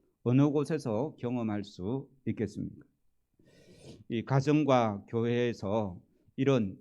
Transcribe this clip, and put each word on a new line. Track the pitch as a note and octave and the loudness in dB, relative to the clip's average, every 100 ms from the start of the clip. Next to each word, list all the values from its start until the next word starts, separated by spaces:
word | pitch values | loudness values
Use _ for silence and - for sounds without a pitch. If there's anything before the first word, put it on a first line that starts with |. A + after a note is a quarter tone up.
| _ _ | _ _
어느 | A#2+ B2+ D3 | 2 4 4
곳에서 | D3 C#3 D#3 B2+ G#2+ D3 - | 2 -2 -2 -2 -2 -4 -6
경험할 | A#2+ B2 A2 G#2 | -6 -4 -2 -4
수 | G2+ - F#2 C3+ - _ - | -8 -8 -6 -6 -8 _ -6
있겠습니까? | G2 G#2 - - - - _ _ _ _ _ _ _ - - - - - | -4 -4 -4 -10 -12 -20 _ _ _ _ _ _ _ -20 -20 -20 -20 -8
이 | A#2 | -6
가정과 | A2 C3+ C#3 D3+ C#3 B2+ A2+ G2+ - | 0 0 2 2 4 4 4 -2 -4
교회에서 | A#2 A#2 A#2+ A#2+ A2+ G2 A2 G2+ F2 - _ _ - | -2 0 0 0 -2 -2 -2 -2 -8 -18 _ _ -2
이런 | C3+ C3 G2+ - | 2 2 0 -4